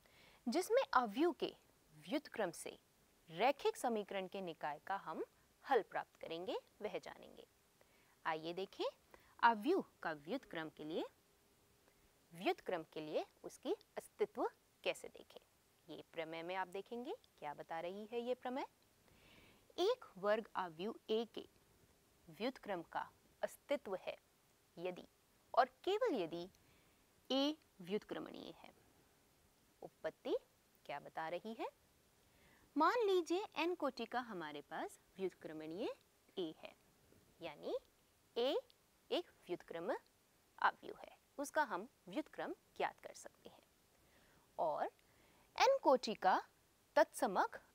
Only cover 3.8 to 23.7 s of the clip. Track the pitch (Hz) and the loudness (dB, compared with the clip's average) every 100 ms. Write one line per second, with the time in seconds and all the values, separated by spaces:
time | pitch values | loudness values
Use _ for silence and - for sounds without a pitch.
3.8 | 262 220 202 196 185 202 185 151 156 151 | 0 0 -2 -4 -4 -6 -6 -6 -6 -6
4.8 | - 196 170 175 466 _ _ _ - 247 | -6 -6 -4 -8 -8 _ _ _ 2 2
5.8 | 175 151 - - - 165 185 370 - _ | 2 -4 -6 -10 -10 -6 -4 -6 -6 _
6.8 | 208 180 - - - - - _ _ _ | -6 -6 -8 -14 -18 -18 -20 _ _ _
7.8 | - - - _ - 160 160 175 196 - | -20 -20 -20 _ -2 -2 -2 -4 -6 -2
8.8 | 440 - _ - - - 233 226 220 370 | -4 -4 _ -20 -20 4 6 6 4 2
9.8 | - - 180 156 143 262 - 175 160 - | 2 -6 -6 -6 -4 -6 -4 -6 -6 -8
10.8 | 156 180 453 - _ _ _ _ _ _ | -6 -4 -4 -8 _ _ _ _ _ _
11.8 | _ _ _ _ _ 165 220 370 - 180 | _ _ _ _ _ -4 -2 -2 -2 -4
12.8 | 160 - 151 196 381 _ 175 - 269 403 | -4 -8 -4 -4 -4 _ -16 -10 -4 -4
13.8 | - - - _ 214 - 370 - _ _ | -6 -12 -12 _ -2 0 -4 -4 _ _
14.8 | - - - - - - - _ _ _ | -4 -4 -6 -16 -18 -20 -20 _ _ _
15.8 | - 151 - 170 160 165 165 185 180 190 | -16 -16 -12 -8 -6 -6 -6 -4 -4 -6
16.8 | 202 240 247 440 - - 151 143 156 165 | -8 -8 -8 -10 -12 -12 -10 -10 -8 -6
17.8 | 170 196 214 240 240 247 254 254 349 - | -6 -8 -6 -6 -4 -4 -4 -4 -6 -10
18.8 | _ _ - - - - - - _ - | _ _ -20 -20 -20 -20 -20 -20 _ 0
19.8 | 370 508 - - 196 214 214 - 180 160 | 2 2 -4 -4 2 2 0 -6 -6 -4
20.8 | 196 - - 220 233 - - - _ - | -6 -6 0 0 0 -6 -12 -18 _ -20
21.8 | - _ _ _ - 156 226 269 - 185 | -20 _ _ _ -20 -4 -4 -4 -6 -6
22.8 | 160 156 - - _ _ - - - | -4 -8 -8 -12 _ _ -6 -6 -2